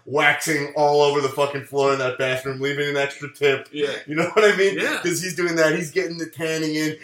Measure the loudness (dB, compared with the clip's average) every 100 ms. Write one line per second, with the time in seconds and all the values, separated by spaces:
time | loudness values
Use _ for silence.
0 | -4 2 2 2 -2 -2 -2 2 4 6
1 | 4 4 0 0 -2 -2 -4 0 2 2
2 | -2 -2 -2 -2 -4 -4 -4 -2 -2 -2
3 | -2 -6 -14 0 2 2 -2 -4 -4 -4
4 | -6 -2 0 4 4 6 2 2 -2 -2
5 | -2 -4 -4 -4 -2 2 2 2 -2 -4
6 | -4 -6 -10 -6 -4 -2 -2 -2 -4 -6